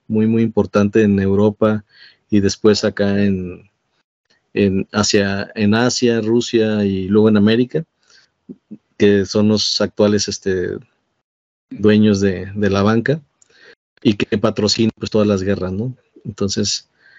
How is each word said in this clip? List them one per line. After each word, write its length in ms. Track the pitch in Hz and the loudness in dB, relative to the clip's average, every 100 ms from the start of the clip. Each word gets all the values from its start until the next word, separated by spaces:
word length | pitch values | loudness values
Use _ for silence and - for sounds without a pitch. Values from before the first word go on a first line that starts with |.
| - | -6
muy, 180 | 107 110 | -2 0
muy 160 | 113 | 0
importante 600 | 113 104 101 104 101 110 | 0 -2 0 0 2 2
en 160 | 104 98 | 2 2
Europa 640 | 98 98 107 104 110 107 - _ - _ - | 0 2 0 2 -2 -2 -8 _ -20 _ -2
y 120 | 104 | 0
después 440 | 98 - 110 101 | 0 0 0 2
acá 380 | 107 101 101 101 | -2 -2 -2 0
en, 480 | 101 95 90 90 95 _ _ _ _ _ _ _ _ | 0 -2 -6 -14 _ _ _ _ _ _ _ _ _
en 340 | 104 101 95 - | -2 0 0 -2
Asia, 580 | 104 101 104 98 98 - | -2 0 0 0 -4 -8
en 200 | 110 104 | -2 0
Asia, 460 | 110 123 - 120 117 | 2 0 0 0 0
Rusia 640 | 107 120 117 117 110 107 | 0 -2 0 0 0 0
y 240 | 101 95 95 | -2 -2 0
luego 200 | 107 110 | 2 4
en 80 | 104 | 4
América, 480 | 104 113 127 160 165 _ _ _ _ _ - - - 107 _ - | 2 2 0 -4 -8 _ _ _ _ _ -20 -20 -20 -20 _ 0
que 280 | 104 101 | 2 2
son 240 | 95 107 107 | 0 0 2
los 320 | 104 - - | 0 -2 -4
actuales, 460 | 104 - 104 104 101 | -4 0 0 2 -2
este, 440 | - 98 92 92 95 - _ _ _ _ _ _ _ - | -6 -4 -4 -4 -8 -14 _ _ _ _ _ _ _ -20
dueños 500 | - 104 107 107 98 | 0 2 4 4 2
de, 300 | 98 90 95 | 0 -2 -8
de 160 | 104 101 | -4 -2
la 140 | 98 | 2
banca 380 | 104 113 113 160 _ _ _ _ - - _ _ | 2 0 -2 -4 _ _ _ _ -20 -20 _ _
y 120 | - | -2
que 240 | 104 - 104 | 0 -4 -2
patrocinan, 540 | 110 104 104 - 110 - | -2 0 -2 0 -2 -2
pues, 120 | - | -4
todas 180 | 110 104 | 0 0
las 140 | 98 | 0
guerras, 300 | 92 98 92 | -2 -4 -4
¿no? 240 | 95 123 123 _ _ | -6 -8 -10 _ _
Entonces, 680 | - 104 98 - 101 - _ _ _ | -14 -6 -6 -4 -4 -6 _ _ _